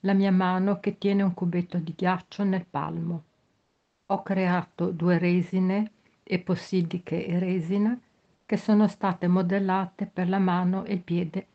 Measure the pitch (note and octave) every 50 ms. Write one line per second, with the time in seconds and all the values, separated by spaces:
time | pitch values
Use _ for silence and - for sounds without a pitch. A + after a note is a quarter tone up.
0 | - F#3+ G3 G3 G3 G3 F#3 F#3 F#3+ F3+ F#3 F#3 F#3 G3 G3+ G3 - G3+ - -
1 | - G3+ G3+ G3+ G3 F#3+ F3 - F#3 F3 E3+ F3+ F3 - - F3+ D#3+ D#3+ D#3+ -
2 | F#3 F3+ F#3 F3 - _ - - G3+ G3 F#3+ F#3 F3+ - - C#3+ D3+ D#3 E3 E3
3 | E3 E3+ E3+ E3 - _ _ _ _ _ _ _ _ _ _ _ _ _ _ _
4 | _ - G3 G3 - - G3 F#3 F#3 F3+ F3+ F3+ E3+ - _ - E3+ F3+ F3+ D#3+
5 | E3 F3 F3+ E3+ F3 F3 F3 F3+ F3 F3 - F#3 F#3 F#3 F#3+ G3+ G#3+ G#3+ - _
6 | _ _ _ _ _ - - F3+ F3+ - F3+ E3+ - - - F#3 E3+ E3 - F3
7 | - - D#3+ E3+ - - E3+ F3 F#3 F#3 F#3 F#3+ D#3+ E3 F#3+ G3+ G#3 A3 A#3+ B3+
8 | - _ _ _ _ _ _ _ _ - G#3+ G3+ - - G#3+ G#3 G#3+ G3+ G#3 -
9 | - G3 F3+ F3+ - F3 F3+ F#3 F#3+ F3 F#3+ G3+ G3 F#3+ F#3 F#3+ F#3+ F3+ - -
10 | G#3 G3+ - - F3+ F3 F#3+ G3 F#3+ F#3 F3 F3+ F3+ F3+ F#3 F#3+ - - G3+ F3+
11 | F3 - E3+ F3 F3 D#3+ - F#3+ - -